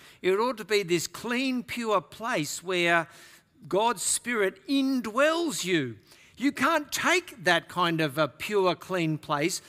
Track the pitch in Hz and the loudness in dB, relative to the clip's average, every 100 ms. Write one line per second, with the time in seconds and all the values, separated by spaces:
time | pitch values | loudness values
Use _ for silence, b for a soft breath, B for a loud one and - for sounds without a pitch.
0 | B B 180 190 240 226 196 214 180 175 | B B 0 2 0 -2 0 0 2 0
1 | - - 220 247 269 247 - 247 226 196 | -2 -8 -4 -2 0 -2 -6 -4 0 0
2 | - - 226 220 147 - 170 180 170 170 | -2 -8 -4 -2 -2 -6 -2 0 4 2
3 | 156 B B B B _ 143 185 226 202 | 0 B B B B _ -2 0 2 0
4 | - - 233 226 196 - - 277 269 269 | -2 -2 -2 0 0 -2 -2 0 2 0
5 | 226 220 294 330 339 170 175 170 127 110 | -2 2 2 2 -2 -2 0 0 0 -6
6 | B B B B 262 285 277 330 285 - | B B B B -2 2 2 2 0 -2
7 | 262 359 349 262 170 170 - 175 175 160 | 2 2 0 -4 2 2 0 0 0 2
8 | 156 131 147 - - 208 185 165 - 185 | 0 0 -2 -2 -2 2 2 0 -4 -2
9 | 160 151 - 147 160 - | 0 -2 -2 -2 -2 -4